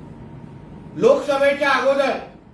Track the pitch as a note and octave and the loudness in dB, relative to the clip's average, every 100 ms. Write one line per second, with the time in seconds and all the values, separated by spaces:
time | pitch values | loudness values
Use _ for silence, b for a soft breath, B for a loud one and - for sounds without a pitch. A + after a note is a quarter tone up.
0 | - - - - - - - - - - | -18 -18 -18 -18 -18 -18 -18 -18 -14 2
1 | A3 C#4 - C#4 C#4 C#4 C#4+ - C4+ C#4 | 4 4 2 2 2 2 2 2 2 2
2 | C4+ G3+ - - - | 0 -2 -8 -18 -20